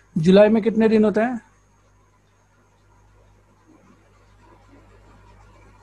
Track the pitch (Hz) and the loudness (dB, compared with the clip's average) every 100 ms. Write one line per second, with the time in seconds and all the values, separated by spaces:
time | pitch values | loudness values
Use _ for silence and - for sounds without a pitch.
0 | _ - 160 190 214 226 214 214 220 220 | _ -6 0 4 4 2 -2 -2 0 0
1 | 214 202 233 240 - _ _ _ _ _ | 0 -2 -6 -8 -16 _ _ _ _ _
2 | _ _ _ _ _ _ _ _ _ _ | _ _ _ _ _ _ _ _ _ _
3 | _ _ _ _ _ _ _ _ _ _ | _ _ _ _ _ _ _ _ _ _
4 | _ _ _ _ _ - _ 50 50 50 | _ _ _ _ _ -20 _ -20 _ -20
5 | 50 50 50 - - - - - | -20 -20 -20 -20 -20 -20 -20 -20